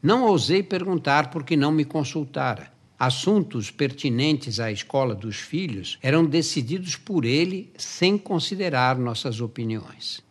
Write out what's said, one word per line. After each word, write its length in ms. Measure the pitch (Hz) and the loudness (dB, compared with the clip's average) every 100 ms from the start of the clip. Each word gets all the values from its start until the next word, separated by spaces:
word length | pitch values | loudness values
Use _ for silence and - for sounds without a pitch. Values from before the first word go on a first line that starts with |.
Não 220 | 147 233 | 4 4
ousei 380 | 240 170 120 185 | 6 4 4 0
perguntar 680 | 196 185 180 175 - 143 139 | 0 -4 0 -2 2 2 2
por 120 | 160 | -6
que 140 | 131 160 | 0 2
não 160 | 143 | 4
me 120 | 156 | 2
consultara. 840 | 147 156 139 160 135 - 131 110 - _ _ _ | 2 -2 -2 -4 -4 -2 -2 -2 -10 _ _ _
Assuntos 760 | 123 127 - 208 165 120 104 | 0 2 2 2 2 -4 -6
pertinentes 880 | - 139 - 139 117 151 151 - 107 | -2 -2 -2 -2 2 2 2 -2 -4
à 100 | 113 | -4
escola 460 | 101 - 139 131 101 | -6 -2 0 0 -2
dos 200 | 113 98 | -8 -10
filhos 640 | - 151 185 101 87 - | -6 -6 -4 -6 -10 -6
eram 240 | 127 156 | 2 4
decididos 720 | 165 160 156 160 120 185 180 | 4 2 0 -2 -2 -4 -6
por 300 | - - 185 | -10 -2 0
ele 480 | 120 139 175 185 - - | 2 2 2 -2 -10 -14
sem 400 | - - 180 202 | -12 0 2 2
considerar 800 | 202 180 - 190 185 135 127 127 | 0 -2 -2 -2 0 2 2 2
nossas 420 | 123 113 131 110 | 0 -2 -4 -4
opiniões. 840 | 117 - 113 110 - - - - _ | -6 -4 -4 -4 -8 -14 -12 -12 _